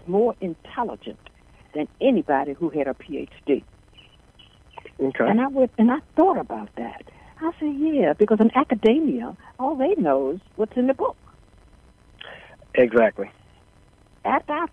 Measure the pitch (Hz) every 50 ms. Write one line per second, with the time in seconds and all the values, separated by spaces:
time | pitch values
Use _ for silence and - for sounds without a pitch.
0 | - 175 185 202 240 240 - - 196 170 160 - - - - 247 233 170 110 -
1 | - - - - _ - - _ _ - - - - _ - 151 143 - _ -
2 | 196 277 240 170 - - 143 135 143 147 139 - 175 147 156 151 135 135 127 -
3 | - - 139 127 - - - - - 147 135 - - - - - _ _ _ -
4 | - _ _ _ _ _ _ - - _ _ _ _ - _ - - - - -
5 | 135 135 - - 117 196 208 233 262 285 269 269 254 - - - 220 240 262 311
6 | - _ _ 311 349 392 320 170 - - - - - - - - 233 233 - -
7 | - - - - - - - - 311 339 - - 311 294 277 277 302 320 302 269
8 | 180 147 151 - 214 - 220 208 220 226 - 254 302 - 247 202 - 220 247 320
9 | 320 240 139 233 226 - 190 - - - - - 262 285 311 254 262 359 415 320
10 | 180 147 135 139 135 135 170 196 - _ _ - 220 - - 247 247 269 262 -
11 | 427 508 - - - - - - - _ _ - _ _ - _ _ _ _ _
12 | _ _ _ _ - - - - - - - - - - - 131 123 113 110 120
13 | 110 101 - - 98 - - _ _ _ _ _ _ _ _ _ _ _ _ _
14 | _ _ _ _ - 208 254 302 - - 294 320 330 -